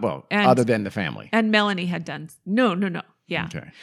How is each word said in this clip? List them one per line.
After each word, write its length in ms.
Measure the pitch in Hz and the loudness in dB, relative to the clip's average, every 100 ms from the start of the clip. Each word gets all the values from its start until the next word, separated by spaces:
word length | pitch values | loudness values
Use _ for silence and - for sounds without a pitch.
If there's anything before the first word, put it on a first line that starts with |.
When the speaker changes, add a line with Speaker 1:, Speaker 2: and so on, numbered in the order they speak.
Speaker 1:
well, 260 | 107 69 - | -4 -4 -2
Speaker 2:
And 160 | 208 202 | 2 6
Speaker 1:
other 180 | 127 | 6
than 200 | 117 113 | 4 2
the 60 | 101 | 0
family. 380 | 107 85 53 - | -4 -4 -6 -2
Speaker 2:
And 180 | 220 220 | 0 2
Melanie 360 | 214 208 190 175 | 2 2 0 -2
had 180 | 175 | -4
done, 200 | 165 147 156 | -6 -10 -12
s-, 100 | - - | -14 -4
no, 280 | 214 247 | 2 2
no, 140 | 180 196 | 2 -2
no. 140 | 165 - _ - | -4 -10 _ -8
Yeah. 200 | 165 - | -6 -6
Speaker 1:
Okay, 160 | - - - | -8 -14 -16